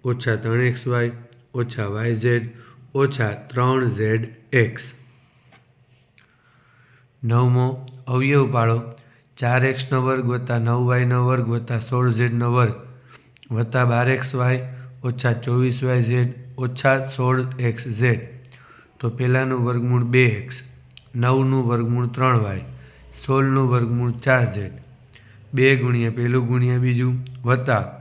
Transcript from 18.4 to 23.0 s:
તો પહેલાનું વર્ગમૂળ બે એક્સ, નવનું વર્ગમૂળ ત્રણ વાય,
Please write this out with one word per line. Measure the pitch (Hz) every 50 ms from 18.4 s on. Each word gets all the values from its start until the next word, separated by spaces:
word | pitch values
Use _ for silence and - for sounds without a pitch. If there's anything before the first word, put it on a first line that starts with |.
| - - - - - - - - - _ _
તો | _ - 120
પહેલાનું | 113 123 127 123 123 131 131 131 131 127 120
વર્ગમૂળ | 120 123 120 120 123 123 123 120
બે | 117 120 127 127 120 107
એક્સ, | 101 - - - - - - - - - - - - _ - -
નવનું | 123 120 123 131 131 131 131 131 135 127
વર્ગમૂળ | 117 120 117 117 113 120 120 120 120
ત્રણ | 123 - 127 131 123 117 104
વાય, | 101 98 95 - - - - - - - -